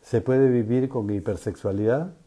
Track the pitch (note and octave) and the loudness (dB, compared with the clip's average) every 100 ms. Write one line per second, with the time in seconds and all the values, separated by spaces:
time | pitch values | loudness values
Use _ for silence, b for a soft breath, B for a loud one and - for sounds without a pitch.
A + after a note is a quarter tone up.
0 | - A#2 G#2+ C3 C3+ B2 A2 B2 C3 C3 | -2 -2 2 4 4 4 2 0 0 -4
1 | G#2 G#2 F#2 G2+ - F#2+ G#2+ G2 G#2+ C3 | -4 -4 -4 -6 -6 -6 -4 -2 0 0
2 | F3 - | -2 -10